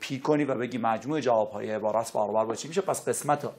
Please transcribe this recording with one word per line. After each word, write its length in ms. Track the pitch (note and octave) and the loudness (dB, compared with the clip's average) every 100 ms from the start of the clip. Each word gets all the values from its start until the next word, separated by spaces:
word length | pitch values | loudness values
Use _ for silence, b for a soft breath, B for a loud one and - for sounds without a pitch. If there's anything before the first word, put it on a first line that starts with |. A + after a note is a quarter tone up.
پی 200 | - C3+ | -8 -4
کنی 240 | C#3+ D3+ | 2 4
و 100 | C#3+ | 4
بگی 240 | B2 A#2+ B2 | 0 -2 0
مجموع 420 | A2+ A2+ A#2+ D#3 | 0 0 0 0
جواب‌های 500 | B2 A2+ G#2+ G#2 G#2+ | 4 4 2 -2 -4
عبارت 420 | G#2+ G#2 G#2+ A2+ | -2 0 0 0
برابر 320 | B2 G#2 G#2+ | 0 0 2
با 100 | A2 | 0
چی 140 | A2 C#3 | -2 -4
می‌شه. 120 | E3+ | -2
پس 280 | F#3+ B2+ - | 0 -2 -2
قسمت 400 | A#2 D3 - A#2 | -2 0 0 -2